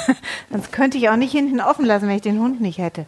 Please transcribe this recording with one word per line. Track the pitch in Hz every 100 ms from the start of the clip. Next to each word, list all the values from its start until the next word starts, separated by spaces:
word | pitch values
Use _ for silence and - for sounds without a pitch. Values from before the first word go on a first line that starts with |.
| -
<laughs> | - - - -
sonst | 208 -
könnte | - 269 269
ich | 226
auch | 220
nicht | 254
hinten | 285 285 254
offen | 233 302 240
lassen, | 208 202
wenn | 202
ich |
den | 208 214
Hund | 240 254
nicht | 202 165
hätte. | 170 -